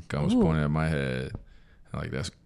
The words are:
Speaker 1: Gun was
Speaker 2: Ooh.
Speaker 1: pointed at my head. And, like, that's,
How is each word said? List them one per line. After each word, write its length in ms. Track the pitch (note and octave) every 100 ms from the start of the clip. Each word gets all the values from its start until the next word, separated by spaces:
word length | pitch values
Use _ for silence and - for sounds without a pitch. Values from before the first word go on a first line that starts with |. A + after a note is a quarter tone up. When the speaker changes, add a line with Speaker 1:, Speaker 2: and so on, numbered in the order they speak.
| -
Speaker 1:
Gun 160 | C#2+
was 100 | F3 B3
Speaker 2:
Ooh. 60 |
Speaker 1:
pointed 220 | F3+ D#2
at 80 | D2
my 160 | D#2 D#2+
head. 440 | D2+ C2+ B1+ C2 - - - - - -
And, 100 | -
like, 100 | D#2
that's, 200 | C2+ F2 -